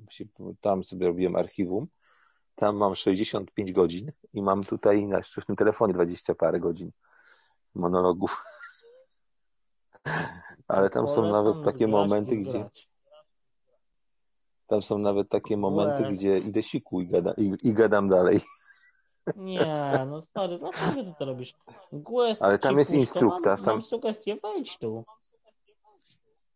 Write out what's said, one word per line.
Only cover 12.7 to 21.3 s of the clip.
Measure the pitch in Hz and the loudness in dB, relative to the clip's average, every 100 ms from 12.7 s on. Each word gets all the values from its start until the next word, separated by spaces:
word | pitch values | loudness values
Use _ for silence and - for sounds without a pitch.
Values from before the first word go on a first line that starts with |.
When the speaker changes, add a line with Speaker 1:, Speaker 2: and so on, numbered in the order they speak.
| - _ _ _ - _ _ _ _ _ _ _ _ _ _ _ _ _ _ - | -16 _ _ _ -20 _ _ _ _ _ _ _ _ _ _ _ _ _ _ -2
Speaker 1:
tam | 104 | -2
są | 98 104 | 0 -2
nawet | 104 101 101 | 0 0 0
takie | 104 - 107 | -2 -2 -4
momenty, | 101 98 - 139 | -2 0 0 -2
Speaker 2:
Quest. | - 95 | -4 -2
Speaker 1:
gdzie | 98 95 | 0 0
idę | 95 104 | 0 -4
siku | 110 - - 90 | -4 -6 -6 -6
i | 87 | -2
gada-, | 90 87 - | 0 0 0
i, | 104 95 131 | -2 0 0
i | |
gadam | 104 110 104 98 | 4 4 4 4
dalej. | 92 90 95 - | 6 6 4 0
<laughs> | - _ _ _ _ _ _ - - | -16 _ _ _ _ _ _ -10 -10
Speaker 2:
Nie, | 190 185 160 151 143 139 131 | -6 -2 -2 -2 -2 -2 -4
no | 147 | -10
stary, | 160 - 190 175 | -12 -8 -6 -6
dlaczego | - - - 294 | -10 -6 -4 -4
ty | 196 156 | -6 -8
to | |
robisz? | 135 | -8